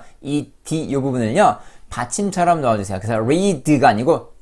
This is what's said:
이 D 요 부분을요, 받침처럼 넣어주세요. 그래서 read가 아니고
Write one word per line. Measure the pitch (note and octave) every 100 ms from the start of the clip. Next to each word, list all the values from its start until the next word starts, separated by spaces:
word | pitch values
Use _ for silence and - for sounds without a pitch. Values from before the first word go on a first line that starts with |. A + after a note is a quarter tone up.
| - -
이 | C3+ D3 - _
D | - D#3+ D3
요 | C#3
부분을요, | C3+ B2+ A2 C#3+ - G#2 - - -
받침처럼 | - A#2+ - G3+ F3+ F3 E3
넣어주세요. | C3 G#2+ G2 F#2+
그래서 | G#2 A2+
read가 | A2+ E3 G3+ D3+ D#3 C#3+ C3+
아니고 | G#2+ C3 C#3+ - -